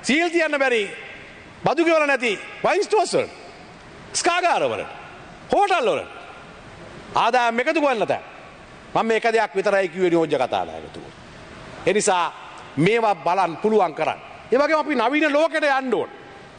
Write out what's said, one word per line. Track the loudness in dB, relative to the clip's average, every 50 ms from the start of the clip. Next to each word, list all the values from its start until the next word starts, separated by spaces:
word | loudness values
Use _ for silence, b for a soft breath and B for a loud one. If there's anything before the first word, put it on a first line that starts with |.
| -2
සීල් | 0 0 2 2 0
තියන්න | 0 0 0 0 0 0
බැරි | 0 2 2 0 -2 -4 -8 -12 -16 -16 -18 -18 -20 -20 -20 -20 -20 -20 -10 -4 -2
බදු | 0 2 2 2
ගෙවල | 4 4 4 4
නැති | 2 2 2 0 0 -2 -4 -6 -12 -8 -2 0
වයින් | 0 2 2 0
ස්ටෝර්ස් | 2 2 2 2 2 2
වලට, | 0 0 -2 -6 -14 -18 -20 -20 -20 -20 -20 -20 -20 -20 -20 -20 -20 -14 -8 -4
ස්කාගාර | -2 2 2 2 4 4 4 4 2 2 0
වලට, | 0 -2 -6 -8 -10 -16 -16 -18 -18 -18 -20 -20 -20 -18 -6 0
හෝටල් | 2 4 4 4 2 2 2 2
වලට | 0 0 -2 -6 -12 -16 -18 -18 -18 -18 -20 -20 -20 -20 -20 -20 -20 -18 -18 -18 -18 -18 -10 -4 0
ආදායම් | 2 4 4 4 4 4 2 2 0
එකතු | 0 0 2 2 2
කරන්න | 2 2 2 0
තැන්? | 0 -2 -4 -6 -10 -18 -20 -20 -20 -20 -20 -20 -20 -20 -20 -10 -4 -2
මම | 0 2
මේක | 2 2 2 2
දෙයක් | 2 2 2 0 0 0
විතරයි | -2 0 2 2 2 2 0
කිව්වේ | -2 0 0 2
නියෝජ්‍ය | 4 2 2 2 2 0
කතානායකතුමනි. | 0 0 0 -2 -2 -2 -6 -12 -12 -14 -14 -16 -16 -18 -18 -20 -20 -20 -20 -20 -20 -20 -20 -18 -18 -18 -12 -4 0
ඒ | 2 2
නිසා | 2 4 2 2 2 0 -2 -4 -8 -16 -18 -18 -18 -18 -6 0
මේවා | 2 2 4 4 4 2 2 0
බලන්න | 0 0 0 2 2 2 0 0
පුළුවන් | 0 0 2 4 4 4 2 0
කරන්න. | -2 -2 -2 -2 -4 -8 -16 -18 -18 -4 0 2
ඒ | 2
වගේම | 4 4 2 2
අපි | 2 0 0
නවීන | 2 2 2 2 2 2 4 4
ලෝකෙට | 4 2 2 2 2 2
යන්න | 2 2 0 0 0 0
ඕන. | 0 -2 -2 -6 -16 -20 -20 -20 -20 -20 -20 -20